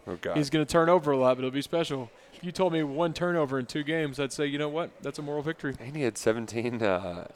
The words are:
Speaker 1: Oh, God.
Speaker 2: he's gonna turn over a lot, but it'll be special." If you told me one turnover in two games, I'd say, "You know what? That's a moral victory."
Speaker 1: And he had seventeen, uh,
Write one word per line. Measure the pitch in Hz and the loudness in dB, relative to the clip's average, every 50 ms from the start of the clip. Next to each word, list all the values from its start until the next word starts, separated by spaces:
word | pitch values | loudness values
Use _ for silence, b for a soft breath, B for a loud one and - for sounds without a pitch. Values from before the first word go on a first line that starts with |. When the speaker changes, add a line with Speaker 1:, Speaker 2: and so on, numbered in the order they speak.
| - - | -10 -10
Speaker 1:
Oh, | 92 85 | -10 -6
God. | - - 90 151 | -4 -2 0 0
Speaker 2:
he's | 147 135 | 0 2
gonna | 147 156 151 | 2 0 0
turn | - - 170 165 165 | 4 4 4 6 8
over | 175 185 151 147 | 6 6 6 4
a | 139 135 | 2 4
lot, | 131 127 127 | 6 4 4
but | 123 127 | 2 0
it'll | 131 127 | -4 -4
be | 143 | -4
special." | 139 - - 165 165 - 147 135 127 120 B B B B B | -4 -2 0 -2 0 0 -4 -6 -8 -10 B B B B B
If | B - | B -12
you | 180 165 | -10 0
told | - 185 180 | 2 2 2
me | 165 160 156 | 4 2 0
one | 143 135 151 170 170 156 | 0 0 0 0 0 0
turnover | - 175 175 175 170 151 131 135 135 | 0 -2 0 2 2 2 2 0 -2
in | 127 | -4
two | - - 156 147 | -2 -4 -6 -2
games, | 139 160 165 156 147 131 135 | -2 0 0 0 -2 -2 -2
I'd | 143 131 | -4 -4
say, | - - 147 | -2 -2 -2
"You | 143 139 147 | -2 0 -2
know | 151 151 | -2 -2
what? | 147 160 170 - - - | -2 -4 -4 -6 -8 -10
That's | - 143 139 - | -10 -10 -8 -6
a | |
moral | 151 143 147 151 | -6 -4 -4 -2
victory." | 143 156 160 - - 143 131 - | -2 -4 -6 -4 -4 -6 -4 -4
Speaker 1:
And | 113 123 143 156 | -10 -10 -4 0
he | 143 | 0
had | 117 107 - | 0 0 2
seventeen, | - 117 110 120 117 107 107 117 113 120 120 117 | 2 2 2 2 0 -4 -4 -2 -2 -2 -2 0
uh, | 113 104 95 87 95 92 85 82 - - - | 2 2 2 2 0 -4 -8 -8 -10 -14 -14